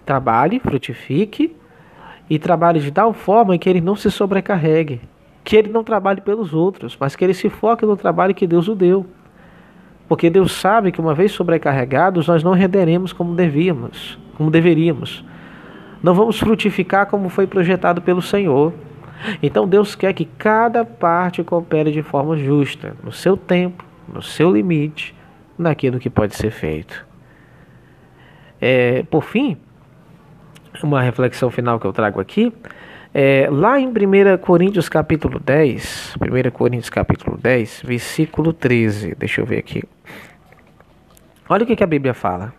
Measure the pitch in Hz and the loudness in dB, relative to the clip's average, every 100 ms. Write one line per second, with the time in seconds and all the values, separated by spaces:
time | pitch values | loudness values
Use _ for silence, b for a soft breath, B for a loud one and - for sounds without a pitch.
0 | - 139 131 113 151 247 - 135 - 120 | -2 0 2 4 2 0 -2 -4 -4 -12
1 | - 139 208 - 320 - B B B B | -4 -2 -2 0 -2 -2 B B B B
2 | B B - 156 - 165 170 165 143 147 | B B -4 -4 0 2 4 2 0 0
3 | 226 208 - 214 208 175 190 185 165 208 | 0 0 2 4 4 2 2 2 0 0
4 | 208 - 196 196 190 190 160 156 151 120 | -2 -2 -2 0 -2 -2 2 2 0 -6
5 | - _ _ _ - 214 208 226 226 214 | -12 _ _ _ 2 2 4 -2 -2 -2
6 | 190 196 202 214 185 156 180 190 - - | 0 -2 -2 -4 -2 0 0 -2 -12 -6
7 | 139 - 185 185 208 - 214 233 214 196 | -6 0 0 0 -2 0 0 2 2 0
8 | 185 170 185 190 180 170 170 214 180 190 | 0 2 0 0 2 2 0 2 2 2
9 | 185 - b b b b b b b b | -2 -14 b b b b b b b b
10 | - - 170 185 180 - 190 226 190 170 | -4 0 2 4 2 0 0 2 0 -2
11 | 160 151 208 - 175 165 156 135 123 131 | -2 0 0 0 -2 0 0 -2 0 2
12 | 185 180 151 165 165 180 190 196 165 175 | 2 2 2 2 2 2 2 2 2 2
13 | 185 - 175 175 175 143 180 139 123 - | -2 -6 -4 0 0 2 0 -2 -6 -12
14 | - - - - 156 165 175 160 170 131 | -16 -18 -20 -4 2 4 4 4 2 -2
15 | - - B B B B B B B B | -6 -14 B B B B B B B B
16 | 170 180 226 - 214 220 208 185 175 190 | 2 4 2 2 0 2 0 -2 0 0
17 | 202 208 185 - 190 190 175 185 170 175 | 0 -2 -2 -2 0 0 0 2 0 0
18 | 185 180 170 202 190 135 156 170 - - | 0 -2 0 -2 2 2 0 -2 -16 -20
19 | B B B 196 143 - 202 202 202 - | B B B -4 -2 0 2 2 2 -2
20 | 190 190 160 - 214 220 233 233 233 - | -4 -2 -6 -4 0 2 2 0 -4 -2
21 | 175 170 180 175 170 175 165 160 156 151 | 0 0 0 -4 -4 -4 -2 0 0 -2
22 | 151 143 147 160 139 147 139 - - - | -4 -4 -2 -2 0 0 0 -4 -14 -14
23 | - - 175 190 - 180 180 180 - - | -14 -4 -2 -2 0 0 0 -6 -20 -20
24 | - - - - 165 208 196 156 151 151 | -16 -14 -12 0 2 2 2 0 -2 -6
25 | - b b b b - 170 147 135 123 | -14 b b b b -4 -2 0 -2 -2
26 | 123 - 104 - 107 - 80 78 - - | -4 -2 -4 -2 -6 -4 -6 -6 -10 -16
27 | - - b b b b b b b b | -20 -20 b b b b b b b b
28 | b b b b b _ 123 127 123 127 | b b b b b _ 0 2 2 0
29 | - 156 - 220 277 143 - _ _ _ | -2 -2 -2 -2 -2 -4 -12 _ _ _
30 | - - - - - - - - 151 139 | -20 -20 -20 -20 -20 -20 -20 -8 -2 0
31 | 123 117 127 - 123 117 120 117 98 98 | 0 0 -2 0 -2 -2 -2 -2 -2 -2
32 | 107 101 98 - 240 - B B B B | -2 -2 -4 0 0 -2 B B B B
33 | B - 135 135 135 139 202 277 262 226 | B 0 2 4 2 2 2 2 0 0
34 | 196 196 196 180 - 175 185 202 - 160 | 2 4 4 4 2 4 4 0 0 -2
35 | 151 156 127 123 - 143 147 98 - - | 0 -2 -2 -4 0 2 2 0 -8 -12
36 | - - - 127 127 - 120 123 - - | -12 -6 -2 0 -2 0 -2 -2 -4 -4
37 | 95 - - - 123 127 110 - 127 120 | 0 -2 -4 -4 0 0 0 -8 -8 -6
38 | - - 156 - 160 160 131 120 110 104 | -6 -4 -2 0 -2 0 0 2 2 -2
39 | 98 - - - - 110 - - - _ | -6 -6 -6 -4 -4 -4 -6 -10 -10 _
40 | B B B B _ - _ _ - _ | B B B B _ -20 _ _ -20 _
41 | _ _ _ _ - 196 233 226 196 147 | _ _ _ _ 0 0 2 0 0 0
42 | 135 117 101 90 107 | -2 -2 -4 -4 -8